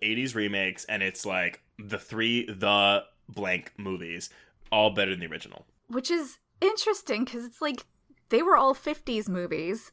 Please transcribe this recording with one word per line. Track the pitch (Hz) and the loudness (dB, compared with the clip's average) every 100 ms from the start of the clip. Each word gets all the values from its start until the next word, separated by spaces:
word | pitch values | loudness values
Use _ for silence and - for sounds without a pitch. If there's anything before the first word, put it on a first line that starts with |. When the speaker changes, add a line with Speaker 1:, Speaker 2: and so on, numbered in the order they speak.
Speaker 1:
eighties | 107 113 131 113 | -2 0 -2 0
remakes, | 104 101 95 92 - | 0 0 0 -2 -6
and | 107 | -2
it's, | 95 - 104 | -2 -4 -4
like, | 92 90 - _ - | 0 -2 -4 _ -18
the | 104 101 | -8 -8
three | - 110 113 120 107 | -6 -2 0 0 -2
The | 95 101 101 98 101 - _ - | -2 2 6 6 4 0 _ -14
blank | 107 95 90 - - | -6 -2 -2 -4 -10
movies, | 98 92 85 87 - - _ _ - | -8 -6 -8 -10 -12 -16 _ _ 0
all | 107 107 | 4 4
better | 98 98 | 4 0
than | 90 | 0
the | 82 | -6
original. | 78 - 50 - _ _ | -10 -12 -18 -20 _ _
Speaker 2:
Which | 240 254 | -6 -2
is | 339 277 - _ _ | -2 -4 -12 _ _
interesting, | 381 440 427 392 - 214 240 | 0 2 0 -2 -2 -2 -2
'cause | 240 240 | -6 -10
it's | - | -4
like, | 302 240 - _ _ _ _ | -4 -4 -10 _ _ _ _
they | 226 | 2
were | 339 294 | 6 6
all | 269 | 6
fifties | 269 294 302 - 220 202 | 2 -2 -4 -4 -4 -2
movies, | 180 175 156 165 220 - | -4 -2 -4 -4 -4 -8